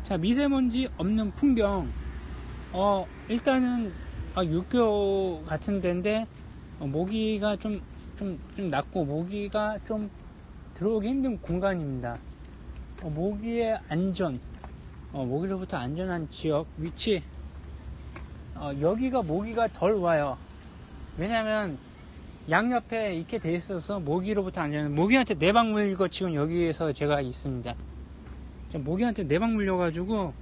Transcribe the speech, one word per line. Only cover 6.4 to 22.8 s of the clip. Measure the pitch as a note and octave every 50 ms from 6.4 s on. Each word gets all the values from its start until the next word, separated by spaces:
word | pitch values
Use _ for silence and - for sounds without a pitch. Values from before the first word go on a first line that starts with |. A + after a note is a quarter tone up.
| - - - - - - - -
어, | D#3 C#3
모기가 | C3+ D3+ F3 F#3 G#3+ A3 A3 G#3+ A3 G#3 G3+ G#3+ G#3 F#3+
좀, | - A3 G#3+ F#3 - - - - - - - -
좀, | G3+ G3 F3+ C#3+ - - -
좀 | - G3+ F3+
낮고, | C#3+ C3+ C#3+ - - F#3+ D#3+
모기가 | C#3 C#3+ D#3 E3+ F3+ G3+ G#3 G3+ G3+ - G#3+ G#3+ G#3+ G#3+ G3+ -
좀 | - A3+ G#3+ G#3+ G3+ - - - - - - - - - - - - -
들어오기 | - E3 G#3 A3+ A3 G3 A3
힘든 | C4 C#4 C4 C4 A3+ E3
공간입니다. | - - E3+ F3+ F#3 G3 F#3+ F3 D#3 C#3+ C3+ B2+ B2 A#2+ A#2+ A#2 - - - - - - - - - - - - - - - - F#3
어, | E3
모기의 | D3+ D3+ E3+ G3+ G#3 G3+ G#3+ A3+ A#3 A#3 A#3 A3 A3 G3+ - -
안전, | D3+ D#3+ F#3 F#3+ F#3 - F#3+ D#3+ C3 B2 - - - - - - - - - - - - - - -
어, | C#3+ C3
모기로부터 | B2 B2+ D3 F3 F#3+ G3 F#3 F#3 F#3 - D#3
안전한 | A#2+ B2 D3 E3 F#3 F#3+ F3+ E3+ D#3+ C#3
지역 | - - - D#3+ D3+ D3 D#3+ - - -
위치. | D3+ E3+ - - - A3+ G#3 F3 C#3+ - - - - - - - - - - - - - - - - - - - - - - - - - -
어, | - D3+ D3 C#3 C#3
여기가 | D3 E3 G3+ A3+ B3+ C4 B3 B3+
모기가 | G#3+ D#3+ D3+ F3+ G#3 A3+ A3+ A3+ A#3 A3
덜 | - - - F#3 A3
와요. | G#3 F3 E3+ E3 D3+ D3 C#3 B2+ - - - - - - - - - - - - - - - - -
왜냐면 | E3 G3+ A#3 A3+ A3 G#3+ G#3+ G#3+ G#3 F#3 D3 B2+ - - - - - - - - - - - - - D3
양옆에 | D#3 F3+ G#3+ A#3+ B3 A#3+